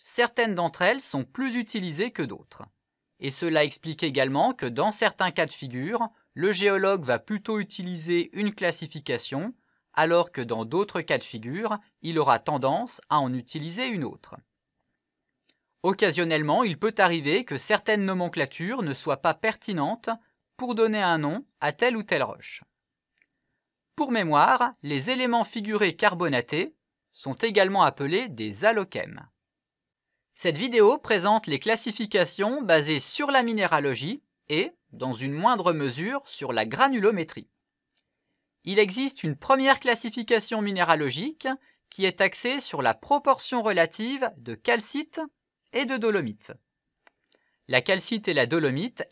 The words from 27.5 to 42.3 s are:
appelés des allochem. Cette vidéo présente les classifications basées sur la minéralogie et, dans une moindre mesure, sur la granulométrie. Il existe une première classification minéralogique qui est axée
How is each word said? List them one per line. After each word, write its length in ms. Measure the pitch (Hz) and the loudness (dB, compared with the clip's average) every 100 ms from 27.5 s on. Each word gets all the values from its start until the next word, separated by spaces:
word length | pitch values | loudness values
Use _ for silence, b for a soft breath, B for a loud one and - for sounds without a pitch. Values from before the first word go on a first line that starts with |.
| 202 190 196 | 4 4 4
appelés 460 | 156 - 139 185 247 | 4 2 -2 0 -2
des 360 | 113 107 101 | -6 -8 0
allochem. 640 | 202 226 185 - - - - _ _ _ _ _ _ _ _ _ _ | 2 2 -2 -6 -8 -12 -20 _ _ _ _ _ _ _ _ _ _
Cette 240 | - 175 151 | -4 -2 -2
vidéo 400 | 254 233 208 294 | 2 6 6 6
présente 500 | - 208 185 214 - | 2 2 4 2 0
les 100 | 139 | -2
classifications 1040 | 214 220 240 208 214 196 160 - 208 285 | 0 0 -2 -4 0 2 2 0 -2 -2
basées 380 | 214 160 147 151 | 4 4 4 0
sur 320 | - - 294 | 2 0 2
la 100 | 269 | 2
minéralogie 800 | 233 214 180 151 143 120 147 277 _ _ - | 2 0 2 2 2 -2 -4 -8 _ _ -4
et, 220 | 151 277 - _ | -2 -2 -8 _
dans 200 | - 127 | -8 -6
une 200 | 117 135 | -4 -6
moindre 400 | 147 214 233 175 | 0 2 2 0
mesure, 500 | 160 139 123 190 269 - | 0 -2 -2 -4 -6 -8
sur 260 | - 131 | -8 -2
la 140 | 113 110 | -2 -2
granulométrie. 800 | 139 277 254 196 202 160 - - _ _ _ _ _ _ _ _ _ _ _ | 0 0 4 2 2 -4 -10 -18 _ _ _ _ _ _ _ _ _ _ _
Il 140 | 165 196 | -2 2
existe 440 | 208 202 269 - | 2 2 -4 -2
une 140 | 160 139 | -6 -4
première 440 | - 269 269 269 | 2 4 6 4
classification 800 | 254 226 240 247 226 226 - 220 | 2 0 -2 -6 0 0 0 -2
minéralogique 880 | 202 190 165 156 143 127 262 311 262 269 b b _ | -2 2 4 4 2 -2 -6 -6 -6 -6 b b _
qui 140 | - | -2
est 160 | 185 - | -2 2
axée 400 | 190 | 0